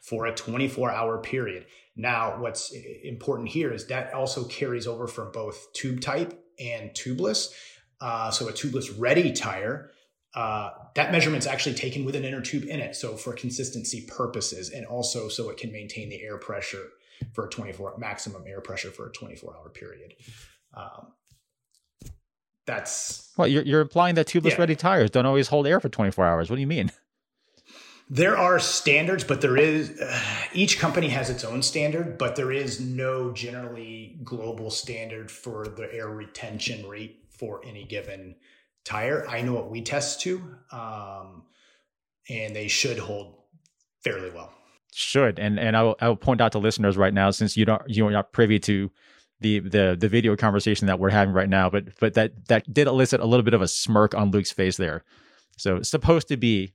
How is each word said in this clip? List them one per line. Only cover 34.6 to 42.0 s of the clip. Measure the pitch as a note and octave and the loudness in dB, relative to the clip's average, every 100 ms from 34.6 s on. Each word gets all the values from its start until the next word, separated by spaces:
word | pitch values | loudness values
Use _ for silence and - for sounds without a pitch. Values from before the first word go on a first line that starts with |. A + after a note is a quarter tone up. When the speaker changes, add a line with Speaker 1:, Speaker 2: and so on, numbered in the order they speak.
| A2 | -8
Speaker 1:
standard | - - A#2 A2+ A2 G#2+ | -8 -8 -10 -10 -12 -14
for | - - G#2+ G#2+ | -16 -14 -10 -10
the | G#2 A2 | -10 -12
air | A#2 A2 | -10 -10
retention | G#2+ G#2 - A2+ G#2+ - A2+ G2+ | -12 -14 -14 -12 -8 -8 -8 -12
rate | G#2 A2 - _ _ | -14 -16 -18 _ _
for | A2+ G2 | -12 -12
any | - G#2 | -16 -18
given | G2+ G#2 G2 G2 F#2 F2+ _ _ _ _ | -12 -12 -10 -16 -18 -20 _ _ _ _
tire. | - G#2+ A#2 D3 - | -8 -4 -2 -2 -4
I | A#2 | -4
know | B2 | -2
what | A#2+ G#2 | -2 -4
we | A2+ | -8
test | A2 C#3+ C#3 - | -4 -2 -2 -4
to, | F#3 F#3 E3+ B2+ _ | -4 -4 -8 -20 _
um, | B2 A2+ G#2+ G2+ G2 F#2+ F2 D#2+ _ _ _ _ _ | -14 -12 -12 -12 -14 -16 -20 -20 _ _ _ _ _